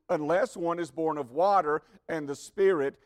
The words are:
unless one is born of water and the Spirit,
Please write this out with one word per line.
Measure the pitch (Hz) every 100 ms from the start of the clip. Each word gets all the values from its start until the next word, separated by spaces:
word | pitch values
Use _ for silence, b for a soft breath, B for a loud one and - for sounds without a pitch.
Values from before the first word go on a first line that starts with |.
| -
unless | 165 151 175 247 196
one | 170 170
is | 160
born | 160 160 147
of | 127
water | 139 190 196 151 151 B B -
and | 160 143
the | 143
Spirit, | - - 196 170 139 -